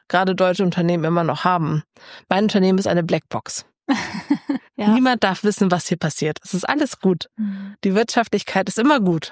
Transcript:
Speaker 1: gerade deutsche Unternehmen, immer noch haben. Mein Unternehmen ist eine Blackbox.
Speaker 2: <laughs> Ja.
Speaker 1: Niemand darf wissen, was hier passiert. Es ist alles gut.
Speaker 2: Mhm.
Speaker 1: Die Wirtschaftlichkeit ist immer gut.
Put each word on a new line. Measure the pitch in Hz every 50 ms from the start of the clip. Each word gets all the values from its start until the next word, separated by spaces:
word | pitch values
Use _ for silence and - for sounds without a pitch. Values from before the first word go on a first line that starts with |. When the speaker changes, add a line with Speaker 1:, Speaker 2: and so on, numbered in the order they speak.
| _
Speaker 1:
gerade | - - 180 190 185 185
deutsche | 180 185 185 180 180 202
Unternehmen, | 175 165 180 170 170 175 170 156
immer | 160 170 170 170
noch | 156 135 - -
haben. | 185 180 175 160 147 156 156 - _ _ - - - - - - -
Mein | 185 190 214
Unternehmen | 208 - 208 185 190 190 190
ist | 196
eine | 214 170 175 170
Blackbox. | 170 - 160 - - - 113 - - - - - _ _ _ _
Speaker 2:
<laughs> | - 277 208 - - - 190 - - 285 - - - 285 - _ _ -
Ja. | - 208 208
Speaker 1:
Niemand | 220 247 254 254 247 220 -
darf | 190 180 - -
wissen, | 208 202 - 202 185
was | 175 170 -
hier | - 175
passiert. | 165 - 156 - - 160 151 156 - -
Es | - -
ist | 175 -
alles | - 269 294 302 254 - -
gut. | - 190 180 165 - - _
Speaker 2:
Mhm. | - 214 208 196 196 196 196 208 - -
Speaker 1:
Die | 196 185
Wirtschaftlichkeit | 208 240 - - 247 226 - - 202 - - - 196 185
ist | 190 -
immer | - 226 285 302 269
gut. | 202 180 170 160 - -